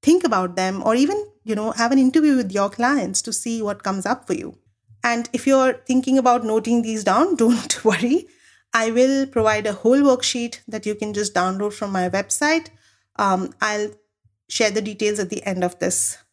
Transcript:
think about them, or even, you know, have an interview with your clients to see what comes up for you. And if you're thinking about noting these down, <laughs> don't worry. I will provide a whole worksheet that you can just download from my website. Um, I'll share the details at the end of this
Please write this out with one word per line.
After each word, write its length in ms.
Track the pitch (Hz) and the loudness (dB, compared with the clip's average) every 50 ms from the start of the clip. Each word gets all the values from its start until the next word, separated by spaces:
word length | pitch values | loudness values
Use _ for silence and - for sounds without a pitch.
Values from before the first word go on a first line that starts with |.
think 220 | - 285 330 359 - | 4 4 4 4 4
about 320 | 269 220 190 185 180 175 | 2 0 0 0 -2 -2
them, 260 | 185 185 190 190 196 - | -2 -2 -2 -2 -2 0
or 100 | 214 220 | 0 2
even, 300 | 247 277 302 403 415 415 415 _ _ _ | 4 2 2 0 -4 -6 -8 _ _ _
you 120 | 220 214 | -6 -6
know, 160 | 202 214 220 | -4 -4 -4
have 200 | - 226 233 233 | -2 -2 0 2
an 80 | 277 269 | 4 4
interview 360 | 262 254 254 320 302 302 277 | 4 4 4 4 4 4 2
with 160 | 262 233 190 | 2 0 -2
your 180 | 190 202 196 202 | -2 -2 -2 -2
clients 520 | - - 233 254 285 277 196 180 190 - - | -2 0 0 2 2 0 -2 -2 -4 -6 -6
to 100 | 233 214 | -4 -6
see 280 | - - 240 233 226 | -6 -4 -4 -6 -4
what 220 | 214 208 202 202 - | -4 -6 -6 -6 -6
comes 220 | 196 196 196 185 | -6 -6 -4 -2
up 220 | 202 240 269 - | -2 -4 -4 -2
for 60 | - 185 | -6 -6
you. 240 | - - - - _ _ _ _ _ _ _ - _ - | -4 -4 -10 -14 _ _ _ _ _ _ _ -16 _ -2
And 260 | - - 240 233 - - | -2 -2 -2 -4 -4 -6
if 140 | 254 - | -2 0
you're 260 | 269 269 269 262 254 247 | 2 4 4 4 2 0
thinking 440 | - _ - 254 254 262 - 262 | -2 _ 0 0 0 2 2 2
about 280 | 269 247 247 240 247 240 | 2 4 4 2 2 2
noting 360 | 220 214 220 214 226 233 240 | 0 -2 -2 0 2 0 0
these 220 | 226 220 220 220 202 | 0 -2 -6 -2 0
down, 320 | 196 190 226 311 392 359 | 2 2 2 2 2 2
<laughs> 80 | - 226 | 2 4
don't 400 | 226 240 220 - - - - - | 4 4 2 0 -6 -8 -2 0
worry. 440 | 220 190 170 - 240 277 370 - - _ _ _ _ _ _ _ _ - | 0 0 0 0 0 0 0 -2 -4 _ _ _ _ _ _ _ _ -2
I 180 | 233 226 226 | 0 0 2
will 340 | 226 240 254 262 269 269 269 | 2 4 4 4 4 0 0
provide 400 | 269 - 233 220 220 214 214 208 | 0 0 0 2 2 2 0 -2
a 80 | 214 202 | -4 -6
whole 240 | 196 - 220 254 | 0 2 2 4
worksheet 600 | 277 285 277 254 254 - - - 247 240 233 - - _ | 6 6 4 4 2 0 -4 -4 -4 -6 -8 -10 -14 _
that 180 | - 214 214 214 | -12 -12 -8 -6
you 100 | 208 214 | -6 -6
can 180 | 208 214 214 208 | -6 -6 -6 -4
just 200 | 208 214 202 - | -4 -6 -2 -2
download 400 | 180 180 185 190 190 208 208 208 | 0 0 0 -2 -2 -4 -6 -6
from 180 | - 220 202 | -6 -8 -4
my 180 | 196 185 180 180 | -2 -2 -2 -2
website. 580 | 185 196 202 - - - 294 294 320 330 320 - _ _ _ _ _ _ _ _ _ | -2 -4 -4 -2 -4 0 0 2 0 0 -2 -6 _ _ _ _ _ _ _ _ _
Um, 380 | - 208 196 190 190 190 - - _ | -2 0 0 0 0 -2 -6 -6 _
I'll 300 | - 214 214 208 208 208 - _ _ _ _ _ _ _ _ _ _ | -4 -4 -2 -4 -6 -6 -8 _ _ _ _ _ _ _ _ _ _
share 240 | _ - - 226 214 | _ -2 0 0 0
the 100 | 202 214 | 0 -2
details 380 | 202 214 208 - 220 208 208 208 | -4 -4 -6 -4 -2 -2 -2 -2
at 100 | 196 180 | -4 -6
the 140 | 208 - - | -6 -8 -6
end 180 | 202 190 180 180 | -6 -4 -2 -2
of 160 | 180 - _ | -4 -4 _
this 380 | - - - - - - - - _ _ | -4 -4 -2 -2 -2 -2 -4 -8 _ _